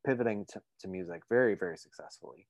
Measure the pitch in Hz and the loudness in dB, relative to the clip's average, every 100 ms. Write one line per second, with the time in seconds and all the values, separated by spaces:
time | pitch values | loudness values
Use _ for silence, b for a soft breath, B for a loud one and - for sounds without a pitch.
0 | - 127 117 104 98 104 - _ 98 92 | 0 2 2 0 -4 -12 -16 _ -10 -8
1 | 87 85 - 120 123 98 90 80 - - | -8 -10 2 4 6 4 -2 -6 -14 -18
2 | 78 - - 64 _ | -18 -18 -20 -20 _